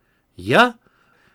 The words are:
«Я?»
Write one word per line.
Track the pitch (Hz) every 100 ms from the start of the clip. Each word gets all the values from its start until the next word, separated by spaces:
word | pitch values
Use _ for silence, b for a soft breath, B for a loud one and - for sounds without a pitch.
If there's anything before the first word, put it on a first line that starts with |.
| _ _ _ -
«Я?» | 92 160 247 233 _ _ _ _ _